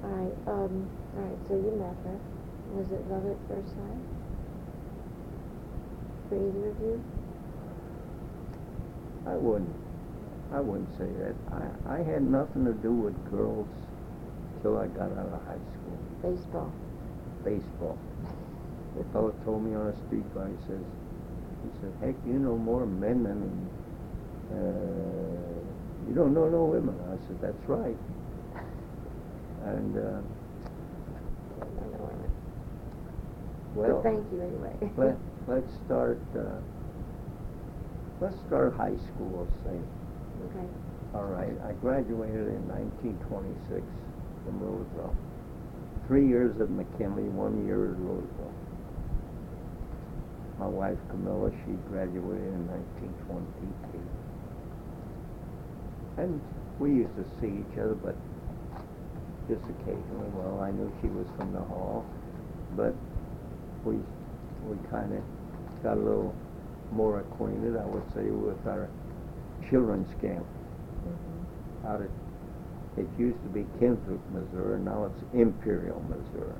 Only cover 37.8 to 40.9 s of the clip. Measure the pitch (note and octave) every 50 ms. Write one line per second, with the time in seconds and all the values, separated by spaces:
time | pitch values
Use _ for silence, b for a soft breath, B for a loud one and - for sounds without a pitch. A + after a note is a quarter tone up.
37.8 | - - - - - - - - F3 G3+ - - - - D3+ C3+ C3+ B2 - -
38.8 | G#2+ G#2 G#2 G2+ - - - - F#2+ F#2+ F#2 F2+ F2 - - - - F#2 F2+ F2
39.8 | E2+ - - - - - - - - - - - - - - F#3 F3+ F3+ - -
40.8 | - -